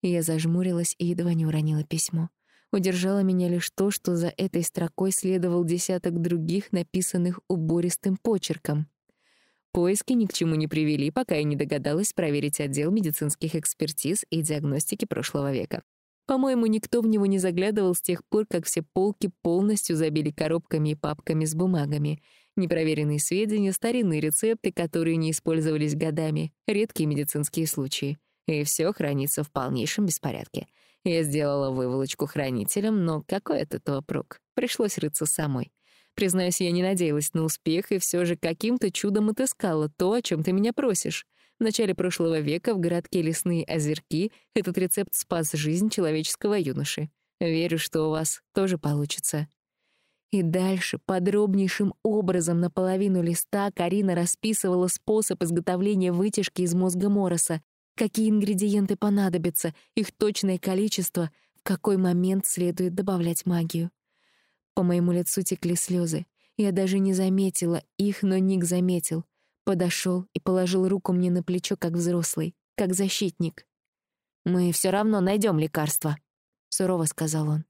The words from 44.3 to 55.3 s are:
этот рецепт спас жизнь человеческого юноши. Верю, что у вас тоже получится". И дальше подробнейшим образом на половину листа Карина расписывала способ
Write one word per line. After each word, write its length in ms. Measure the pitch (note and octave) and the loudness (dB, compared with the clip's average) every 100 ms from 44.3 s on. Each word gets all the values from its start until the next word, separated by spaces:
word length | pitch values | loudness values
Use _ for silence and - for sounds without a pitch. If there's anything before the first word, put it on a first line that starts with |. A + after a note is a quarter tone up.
| _ _ - | _ _ -4
этот 220 | F#3+ F3+ | -2 0
рецепт 360 | F#3 - G3 | 0 -2 -2
спас 380 | - - F3 D#3 | -4 -4 -2 -2
жизнь 380 | D#3 D3+ E3 G#3+ | -2 0 0 0
человеческого 680 | - E3+ D#3 D#3+ - G#3 G#3 | 0 0 0 -2 -2 -2 0
юноши. 540 | D#3+ C3+ C#3+ - D3+ _ _ _ | -2 -2 -4 -6 -8 _ _ _
Верю, 380 | F3 D#3+ E3+ E3 | -2 0 0 -2
что 300 | - D#3+ D#3 | -2 0 0
у 40 | |
вас 300 | D#3 D#3+ - _ | 0 -2 -6 _
тоже 240 | - F#3+ F3 | -2 0 0
получится". 680 | D3 D3 D3 - - D3+ D3+ _ _ _ _ _ _ _ _ | 0 0 -2 -4 -4 -4 -6 _ _ _ _ _ _ _ _
И 100 | G3+ | 0
дальше 580 | E3+ F3 F#3 F#3+ - - - | 2 2 2 0 -2 -6 -2
подробнейшим 880 | F#3 F3+ G3+ G#3 F#3+ F#3+ - G3+ - | 0 2 2 2 2 2 0 -2 0
образом 560 | A3 G#3+ F#3 F3+ E3 E3+ | 0 0 2 0 2 2
на 100 | F3 | 0
половину 520 | E3+ F#3 F#3+ G3+ F#3 | 0 0 2 2 2
листа 500 | E3+ E3+ - G3+ G3+ | 2 0 -2 -2 -2
Карина 440 | - F3 G3 G3 F3 | 0 0 2 2 2
расписывала 720 | F3 - A3 G#3+ G3 F3+ F3+ | 0 -2 -2 0 2 2 2
способ 560 | - - A3 G#3+ | -2 0 0 0